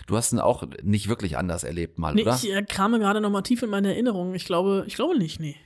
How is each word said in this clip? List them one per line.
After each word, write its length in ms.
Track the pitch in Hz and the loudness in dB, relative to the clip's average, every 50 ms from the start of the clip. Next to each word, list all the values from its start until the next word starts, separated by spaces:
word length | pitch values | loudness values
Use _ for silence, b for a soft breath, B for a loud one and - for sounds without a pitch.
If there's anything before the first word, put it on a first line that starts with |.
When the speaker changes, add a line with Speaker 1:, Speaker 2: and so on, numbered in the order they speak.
| B | B
Speaker 1:
Du 100 | B 101 | B 0
hast 160 | 113 - - | 0 2 2
ihn 60 | 123 | 0
auch 260 | 117 - - 123 - - - - - - | 2 4 2 2 2 -2 -12 -10 -4 0
nicht 260 | 95 104 104 107 104 | 2 2 2 2 0
wirklich 300 | 117 - 104 87 69 - | -2 -2 -2 -4 -2 -2
anders 240 | 90 90 82 85 - | -2 -2 -2 -4 -4
erlebt 340 | 60 78 85 82 - - | -6 -4 -4 -4 -6 -4
mal, 160 | - 80 78 76 | -4 -2 0 2
Speaker 2:
Nee, 80 | - | 2
Speaker 1:
oder? 140 | - 110 123 | 2 2 2
Speaker 2:
ich, 180 | 127 247 202 190 | 0 0 -2 -2
äh, 80 | 202 | -2
krame 380 | 214 - - - 190 214 233 226 | -4 -4 -2 0 2 2 2 2
gerade 200 | 214 196 208 214 | 2 2 2 2
noch 120 | 214 202 | 0 0
mal 100 | 202 196 | 0 0
tief 220 | 196 - 247 233 254 | 2 0 0 0 0
in 80 | 214 | -2
meine 160 | 202 202 202 | 0 2 2
Erinnerungen. 480 | 196 180 196 240 254 208 180 180 180 185 | 2 2 2 0 0 0 0 -2 -4 -4
Ich 100 | 175 - | -6 -4
glaube, 380 | - 175 170 185 196 196 196 - | 0 0 2 4 2 2 0 0
ich 80 | 202 - | -4 -4
glaube 240 | - 240 339 370 | -2 0 2 2
nicht, 220 | 254 170 156 - - | 2 0 0 -4 -6
nee. 160 | 160 147 143 - _ | -6 -8 -8 -10 _